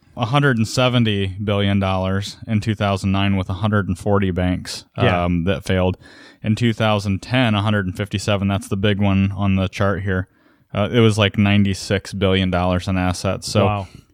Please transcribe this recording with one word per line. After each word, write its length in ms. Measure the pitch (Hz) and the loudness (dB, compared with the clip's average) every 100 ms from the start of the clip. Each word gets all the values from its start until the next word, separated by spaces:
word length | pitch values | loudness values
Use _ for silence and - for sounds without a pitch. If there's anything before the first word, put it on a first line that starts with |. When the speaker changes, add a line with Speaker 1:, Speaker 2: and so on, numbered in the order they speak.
| _ - | _ -8
Speaker 1:
a 100 | 120 | -2
hundred 320 | 143 143 117 | 2 2 2
and 100 | 110 | 0
seventy 680 | - 127 123 113 101 98 95 | 0 2 2 2 0 -2 -4
billion 360 | 104 101 101 101 | -2 0 2 2
dollars 580 | 98 95 95 98 101 - - | 0 0 -2 -2 -6 -10 -4
in 120 | 110 | -2
two 160 | 107 104 | -2 -2
thousand 360 | 104 98 98 | 0 0 0
nine 240 | 98 98 98 | 0 0 0
with 140 | 90 | -2
a 40 | |
hundred 340 | 90 107 104 92 | -4 0 0 0
and 100 | 90 | -2
forty 340 | 107 101 98 | 0 2 2
banks, 540 | 90 90 90 - - - - | 0 0 -2 -6 -12 -12 -2
Speaker 2:
Yeah. 260 | 98 90 87 | 0 2 2
Speaker 1:
um, 180 | 87 85 | 0 0
that 180 | 85 | -2
failed. 340 | - 95 92 92 - - - - | 0 0 0 -2 -10 -20 -20 -8
In 140 | 110 107 | -4 0
two 180 | 120 | 0
thousand 480 | 107 110 104 101 95 | 0 0 0 0 -4
ten, 340 | - 127 123 104 | -2 0 2 2
a 60 | |
hundred 240 | 104 104 95 | 0 0 -2
and 100 | - | -4
fifty-seven. 520 | 101 101 - 101 98 | -4 -4 -2 0 0
That's 200 | 95 - | -2 -2
the 100 | 98 | -2
big 220 | 104 98 | 0 2
one 320 | 101 95 98 | 2 2 2
on 240 | 98 101 95 | 0 0 0
the 120 | 92 | 0
chart 360 | - 98 92 | 0 0 0
here. 240 | 101 92 90 _ _ _ _ | -2 -2 -4 _ _ _ _
Uh, 160 | 101 101 | -4 0
it 80 | 117 | 4
was, 180 | 113 107 | 4 4
like, 200 | 101 - | 2 2
ninety-six 760 | 101 101 101 95 - 98 - | 2 4 2 0 -2 -4 -4
billion 360 | 98 95 95 92 | -2 2 2 2
dollars 380 | 87 90 90 90 | 0 0 0 0
in 100 | 92 | -2
assets. 500 | 90 90 98 95 - | 0 -2 -4 -6 -2
So 180 | 110 98 | 0 2
Speaker 2:
Wow. 220 | 104 92 - - | 0 -6 -14 -20